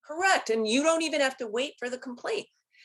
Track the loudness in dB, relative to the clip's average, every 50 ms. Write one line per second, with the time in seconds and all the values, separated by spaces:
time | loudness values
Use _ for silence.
0 | _ -10 -4 0 4 4 4 4 2 0 0 0 2 2 2 2 4 4 2 2
1 | 0 0 0 2 0 0 0 -4 -8 -6 -4 -4 -4 -4 -6 -8 -10 -8 -8 -8
2 | -10 -12 -12 -10 -6 -6 -4 -4 -6 _ _ _ _ _ _ _